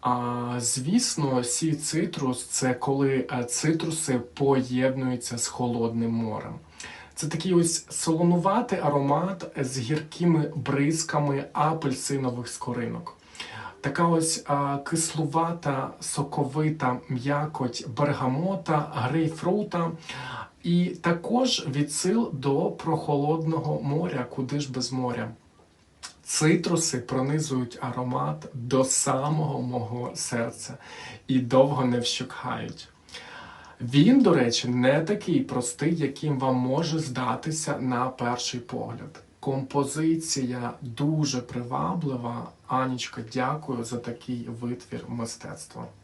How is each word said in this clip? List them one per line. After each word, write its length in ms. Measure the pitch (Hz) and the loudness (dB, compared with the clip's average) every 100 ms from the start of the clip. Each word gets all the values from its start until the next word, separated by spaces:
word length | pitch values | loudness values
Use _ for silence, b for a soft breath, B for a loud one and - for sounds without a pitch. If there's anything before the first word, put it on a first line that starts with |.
А, 540 | 127 123 120 120 120 123 | 0 0 -2 -4 -4 -2
звісно, 840 | 120 131 131 226 254 - 143 127 | -2 -2 2 2 2 0 2 2
Сі 280 | 120 - 165 | 0 0 0
Цитрус — 720 | 151 - 160 185 - 135 123 - | 0 0 0 -2 -2 -2 -2 -4
це 280 | - 131 | -2 0
коли, 520 | 123 143 135 139 135 127 | 0 2 4 4 2 0
а, 140 | 123 | -2
цитруси 720 | 120 - 156 160 165 156 - 123 | -2 0 2 2 0 -2 0 -2
поєднуються 1200 | - - 139 135 120 127 131 131 131 123 - 120 | -2 0 4 4 4 2 2 2 -2 -2 -4 -4
з 80 | - | -4
холодним 640 | - 123 117 113 113 117 | -2 -2 0 0 0 0
морем. 440 | 113 113 104 - - B B B B B | 0 -2 -4 -8 -12 B B B B B
Це 140 | - 147 | -8 -4
такий 260 | 156 190 | -2 4
ось 320 | 175 165 - - | 4 4 0 -6
солонуватий 880 | - - 160 175 175 196 202 - 190 | -4 0 4 6 6 6 4 2 0
аромат 640 | 147 143 139 147 185 185 165 - | 2 2 4 2 2 -4 -8 -4
з 220 | 127 135 | -4 -2
гіркими 760 | 117 151 - - 175 156 147 - | -2 -2 -2 2 4 6 4 -2
бризками 880 | 117 135 143 160 - 151 143 139 135 | 0 2 4 2 0 2 2 0 -2
апельсинових 960 | - 151 160 139 127 - 139 131 120 117 | 0 2 2 0 -2 -2 0 0 -2 -6
скоринок. 680 | - - 120 117 113 - - B B B B B B | -8 -6 -4 -4 -6 -10 -16 B B B B B B
Така 260 | - - 170 | -4 2 4
ось, 380 | 165 160 - - | 6 2 -2 0
а, 320 | 143 143 139 | 0 2 -2
кислувата, 1120 | - 165 - 156 147 160 165 170 143 135 135 - | -2 -2 0 -2 0 0 0 -2 -2 -2 -4 -8
соковита 960 | - - 143 - 135 156 156 156 131 123 - | -6 -4 -2 0 0 2 0 2 0 -2 -4
м'якоть 760 | 127 127 143 151 - 123 - - 110 | -4 0 0 -2 -2 -4 -4 -8 0
бергамота, 960 | - 135 131 135 180 190 - 151 151 | 0 2 0 0 0 -2 0 0 0
грейпфрута. 960 | - 117 156 160 - 175 208 208 170 165 - B 135 131 B B _ | -2 0 2 0 0 0 0 0 -2 -2 -4 B -12 -10 B B _
І 240 | 170 175 180 | 2 4 4
також 800 | - 170 170 - 233 262 - - | 0 0 0 2 2 4 0 -2
відсил 640 | 139 147 - 180 226 233 | 0 0 0 2 2 0
до 380 | 131 135 139 - | -2 0 2 2
прохолодного 1120 | - 160 156 - 143 143 160 160 160 151 151 | -2 -2 -2 2 2 2 2 2 0 0 -2
моря, 440 | 139 151 175 135 120 | 0 0 0 -2 -4
куди 300 | - 127 143 | -4 -4 -2
ж 120 | 139 | -4
без 200 | 127 123 | -4 -4
моря. 380 | 131 123 117 113 - _ _ _ _ _ _ - - | -2 -2 -2 -6 -10 _ _ _ _ _ _ -18 -18
Цитруси 760 | - - 156 175 170 170 - 127 | -6 2 4 4 4 0 0 -2
пронизують 800 | - 131 131 156 151 131 117 - | -2 -2 0 0 0 -2 -2 -6
аромат 680 | 127 120 123 135 151 151 - | -6 -4 -4 -2 -2 -4 -8
до 300 | 131 120 131 | -10 0 2
самого 800 | 131 - - 131 147 156 151 135 | 4 2 2 0 2 0 0 -2
мого 480 | 123 123 107 120 123 | -2 -2 -4 -6 -6
серця 600 | - - 120 117 - - - B B B 107 - | -6 -4 -2 -4 -6 -14 -14 B B B -16 0
і 120 | 131 | 2
довго 460 | 120 131 143 131 | 6 6 6 6
не 160 | 127 120 | 2 2
вщухають. 880 | 120 - 123 - 131 110 113 - - _ - B B B B B B B | 0 -2 -6 -6 -6 -6 -6 -10 -18 _ -18 B B B B B B B
Він, 420 | 120 139 180 277 | 2 6 8 10
до 120 | 208 | 8
речі, 340 | 139 120 - 123 | 6 4 2 0
не 320 | 123 127 147 | 4 4 4
такий 400 | 165 208 - 147 | 2 0 2 0
простий, 540 | - 127 120 - 147 | 2 -2 -4 0 0
яким 440 | 170 139 - 151 135 | 2 0 -2 -2 0
вам 180 | 131 127 | 2 2
може 420 | 127 139 156 160 | 2 2 0 -2
здатися 800 | 131 127 127 - 160 - - 139 | -2 -2 -2 -2 -2 -4 -4 -2
на 300 | 131 120 127 | 0 0 -2
перший 520 | - 123 123 - 123 | -2 -2 -2 -4 -6
погляд. 640 | - 120 101 113 - - - _ | -6 -8 -6 -8 -12 -16 -20 _
Композиція 1300 | - 135 135 143 135 151 160 160 - 139 123 123 120 - | -4 -2 0 0 0 0 2 2 0 -2 -2 -4 -6 -8
дуже 580 | 127 113 147 156 143 127 | -12 -2 0 2 0 -2
приваблива. 1080 | 120 123 120 139 - 180 147 127 120 117 - - - | -4 -8 -4 -2 -2 -2 -2 -4 -4 -8 -10 -16 -4
Анічка, 560 | 131 131 127 - - 113 | 0 0 -2 -6 -8 -6
дякую 520 | 127 127 156 156 120 | -2 -2 -4 -4 -6
за 120 | 113 120 | -4 -6
такий 520 | 120 117 - 123 117 113 | -6 -10 -6 -6 -6 -6
витвір 400 | 120 120 - 120 - | -6 -6 -8 -10 -8
мистецтва. 760 | 120 113 - - - - - 117 - | -6 -6 -8 -12 -12 -14 -14 -14 -16